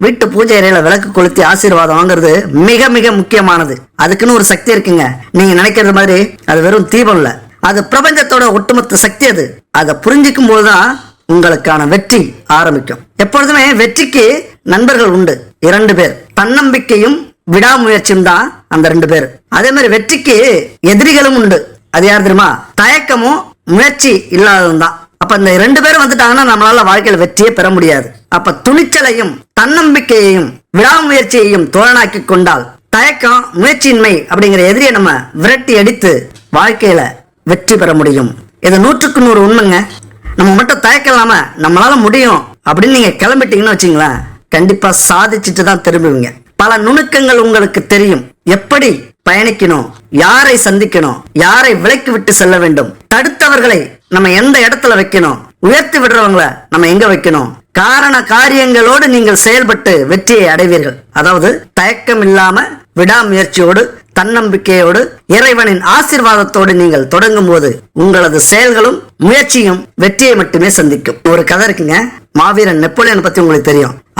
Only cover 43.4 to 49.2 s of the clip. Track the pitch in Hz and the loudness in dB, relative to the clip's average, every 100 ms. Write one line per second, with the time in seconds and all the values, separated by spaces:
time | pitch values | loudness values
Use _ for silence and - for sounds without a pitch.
43.4 | 190 202 220 196 180 151 151 120 - - | 0 0 0 0 0 0 -2 -4 -12 -20
44.4 | - 160 185 196 190 175 - 180 214 214 | -4 0 0 0 -2 -2 0 0 0 -2
45.4 | 185 190 185 180 170 170 160 131 120 - | -4 -2 -2 -2 -2 0 0 -2 -4 -10
46.4 | _ - 214 226 214 294 302 277 262 240 | _ -2 0 0 0 0 0 -2 0 2
47.4 | 226 220 202 190 - 202 202 139 127 _ | 2 0 0 -4 -2 0 0 -2 -6 _
48.4 | 170 190 - 285 262 143 - _ | -4 -2 -2 0 0 -2 -8 _